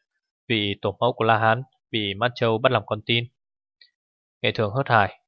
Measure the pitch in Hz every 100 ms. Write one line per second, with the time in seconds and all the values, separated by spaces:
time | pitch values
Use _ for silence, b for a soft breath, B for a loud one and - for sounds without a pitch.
0 | _ _ _ _ - 113 101 98 104 -
1 | 120 - 113 110 113 117 139 _ _ 113
2 | 101 98 123 - 117 110 131 117 - 107
3 | - 117 120 _ _ _ _ _ b _
4 | _ _ _ _ 117 - 107 123 139 113
5 | 95 -